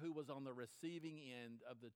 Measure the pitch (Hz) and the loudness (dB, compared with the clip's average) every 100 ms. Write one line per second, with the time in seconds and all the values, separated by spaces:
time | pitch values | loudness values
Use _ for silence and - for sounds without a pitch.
0 | 165 156 143 139 135 123 120 - 165 170 | 2 2 2 2 2 0 -2 0 2 2
1 | 160 156 135 123 120 117 113 120 117 | 0 -2 -2 -2 -2 -4 -4 -6 -6